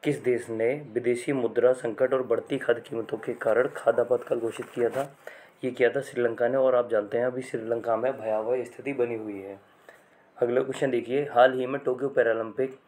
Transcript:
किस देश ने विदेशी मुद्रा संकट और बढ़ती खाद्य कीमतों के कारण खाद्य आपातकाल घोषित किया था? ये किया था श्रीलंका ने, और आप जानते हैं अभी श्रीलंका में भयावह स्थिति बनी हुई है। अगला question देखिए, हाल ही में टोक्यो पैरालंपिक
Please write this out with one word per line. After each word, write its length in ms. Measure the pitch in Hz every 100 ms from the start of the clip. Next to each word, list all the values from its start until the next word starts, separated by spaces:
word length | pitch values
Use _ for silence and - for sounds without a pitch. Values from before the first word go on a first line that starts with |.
किस 140 | 147 135
देश 340 | 123 120 110
ने 360 | 113 113 143 147
विदेशी 400 | 113 120 120 135
मुद्रा 400 | 135 117 110 120
संकट 420 | 127 117 104 127
और 80 | 131
बढ़ती 360 | 123 113 - 135
खाद्य 220 | - 117
कीमतों 380 | - 113 110 113
के 160 | -
कारण 340 | 117 113 110 131
खाद्य 320 | - - 117
आपातकाल 380 | 117 120 - 123
घोषित 280 | 113 - 120
किया 200 | - 117
था? 280 | 117 147 - - - - _
ये 60 | 135
किया 200 | 117 120
था 100 | 131
श्रीलंका 480 | 127 127 120 113 120
ने, 80 | 135
और 180 | 131
आप 160 | 123 120
जानते 280 | 110 104 113
हैं 80 | 127
अभी 160 | 123
श्रीलंका 540 | 127 120 113 117 113 110
में 240 | 127 120
भयावह 440 | 110 107 110 127
स्थिति 280 | 120 - 127
बनी 220 | 135 120
हुई 240 | 113 107 101
है। 220 | 98 98 _ _ - - _ _ _ -
अगला 240 | 120 123
question 280 | 135 131 135
देखिए, 320 | 123 117 131
हाल 300 | 147 120 131
ही 140 | 127 127
में 140 | 139
टोक्यो 280 | 131 127 139
पैरालंपिक 680 | 131 117 113 110 104 131 131